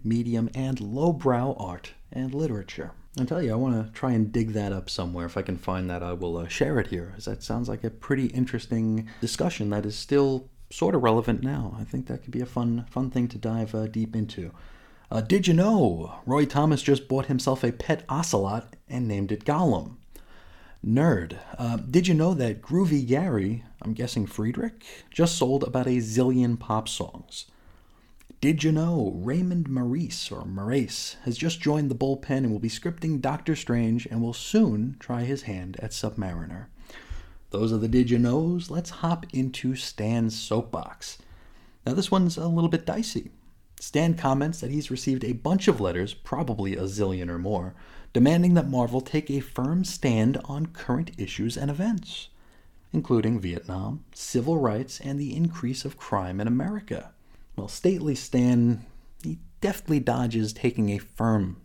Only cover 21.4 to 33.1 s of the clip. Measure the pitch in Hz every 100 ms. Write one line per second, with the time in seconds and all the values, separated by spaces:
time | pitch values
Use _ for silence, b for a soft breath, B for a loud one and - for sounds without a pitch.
21.4 | - - 117 117 113 165 180 156 165 165
22.4 | 120 107 - 165 180 147 120 135 185 110
23.4 | 95 117 - - - 110 120 117 98 -
24.4 | 110 - 226 - - B B - 170 -
25.4 | 127 135 - 131 127 123 110 110 127 127
26.4 | 123 117 - 110 110 - - - - -
27.4 | - b b b b b b b b -
28.4 | 143 156 160 156 165 165 101 87 101 165
29.4 | 180 175 143 131 120 143 156 - - 104
30.4 | - 95 104 135 113 - - - 123 117
31.4 | 165 165 156 151 143 117 135 139 - 135
32.4 | 127 107 113 - 175 170 160